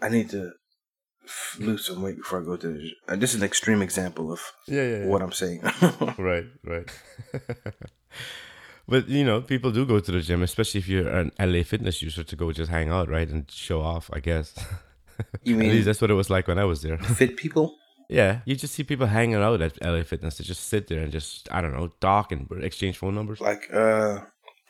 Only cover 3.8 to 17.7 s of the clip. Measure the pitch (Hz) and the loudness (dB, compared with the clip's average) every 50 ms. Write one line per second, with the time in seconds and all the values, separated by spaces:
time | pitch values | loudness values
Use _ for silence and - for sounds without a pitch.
3.8 | 98 90 - 95 92 90 82 80 82 78 85 - - - - _ _ - 143 139 | 4 2 0 -2 -4 -4 -4 -6 -6 -6 -6 -8 -10 -14 -18 _ _ -4 -2 0
4.8 | 135 123 117 104 101 95 98 98 95 90 - - 95 90 87 82 - - - - | 0 0 -2 -2 0 0 0 0 0 -2 -4 -4 -4 -4 -4 -4 -4 -4 0 4
5.8 | 175 170 170 - - 117 - - 95 92 90 85 82 - - - - - 85 85 | 4 4 4 2 -2 -4 -2 -2 0 0 0 0 -2 -6 -12 -14 -10 -8 -6 -6
6.8 | 82 - - - - - - - 113 - - - - - 120 - - 107 - - | -8 -10 -14 -18 -20 -20 -18 -20 -14 -12 -12 -10 -8 -10 -10 -10 -10 -12 -12 -12
7.8 | - - _ _ _ _ - - - - - - - - - - - - - - | -16 -20 _ _ _ _ -16 -14 -14 -14 -14 -14 -16 -18 -20 -20 -20 -20 -20 -16
8.8 | _ - 120 131 117 - 131 143 143 127 107 110 131 - 135 127 120 131 110 110 | _ 2 2 2 2 4 2 4 4 4 4 2 2 0 -2 0 0 2 2 2
9.8 | 135 131 113 104 98 - 87 90 80 80 87 87 90 85 - - 110 - - 104 | 4 4 4 4 4 2 0 0 2 2 2 2 2 0 0 0 -2 0 -2 -4
10.8 | 90 92 95 95 90 - - 92 85 73 - - 101 92 87 87 85 - - - | -2 0 0 0 2 2 2 0 0 -2 -2 0 2 2 2 2 2 0 -2 -2
11.8 | - 95 87 - 76 80 78 87 80 - - 73 85 82 80 78 80 78 85 82 | -2 -2 -4 -4 -4 -6 -6 -8 -8 -8 -6 -4 -4 -4 -2 -4 -4 -2 0 0
12.8 | 80 78 82 92 90 80 78 80 82 76 71 78 71 - - - - - 92 80 | 0 0 0 0 0 0 0 0 0 0 -2 -4 -6 -6 -10 -12 -6 -4 -2 -2
13.8 | 78 82 82 82 - - - 76 - 82 85 80 78 - - - - - - 87 | 0 -2 -2 -4 -6 -8 -8 -6 -2 0 0 0 -2 -4 -8 -10 -10 -8 -10 -10
14.8 | - _ _ _ _ _ - - 113 - - - - 120 117 110 110 107 110 117 | -12 _ _ _ _ _ -10 -10 -10 -10 -10 -4 0 2 4 4 6 6 6 6
15.8 | 107 101 107 - 117 107 104 95 98 - 95 92 90 - 87 90 101 95 85 73 | 6 4 4 4 4 4 4 4 4 4 2 2 2 2 2 2 2 2 2 0
16.8 | 76 78 80 78 71 104 117 - 127 127 127 - - 156 - 156 156 160 | -2 -4 -4 -2 0 0 2 4 4 2 2 -2 -6 -2 2 2 2 2